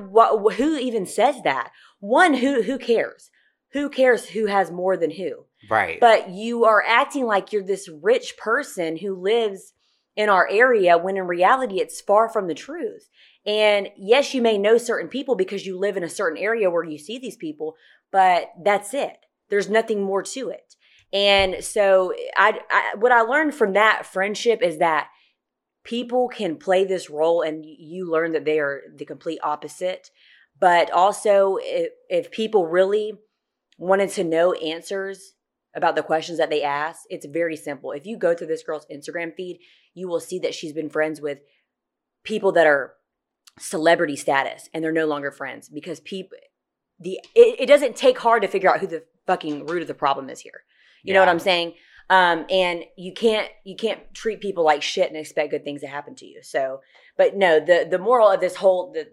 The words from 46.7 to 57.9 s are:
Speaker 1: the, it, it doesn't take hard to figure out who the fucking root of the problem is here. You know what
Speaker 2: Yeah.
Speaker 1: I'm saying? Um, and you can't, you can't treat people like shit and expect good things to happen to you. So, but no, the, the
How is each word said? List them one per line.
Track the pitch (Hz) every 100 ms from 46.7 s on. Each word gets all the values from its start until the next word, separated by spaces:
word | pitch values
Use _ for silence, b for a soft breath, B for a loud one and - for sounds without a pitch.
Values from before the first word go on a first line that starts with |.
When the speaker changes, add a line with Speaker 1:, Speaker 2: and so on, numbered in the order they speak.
| _ _ _
Speaker 1:
the, | 180 190 - 233
it, | 233 247
it | 254
doesn't | 285 269 -
take | 254 254
hard | 233 233
to | 190
figure | 196 185
out | 156
who | 180
the | 160 - _ -
fucking | 180 160 147 147
root | 175
of | 151
the |
problem | 143 143 139 131
is | 127
here. | - - _ b b b
You | b
know | 190
what | 185
Speaker 2:
Yeah. |
Speaker 1:
I'm | 170
saying? | 190 175 170 - b b b
Um, | 185 175 165 151
and | 185 175 170 165 -
you | 180
can't, | 180 220 214 170 -
you | 196 180
can't | 220 - -
treat | - 226 202
people | 202 175
like | 156 147
shit | - - 175
and | 156
expect | 151 - 151
good | 147
things | 147 143
to | 143
happen | 143 139 131
to | 98
you. | -
So, | - 151 135 135 b b b b
but | 185 190
no, | 185 156
the, | 151 175
the | 160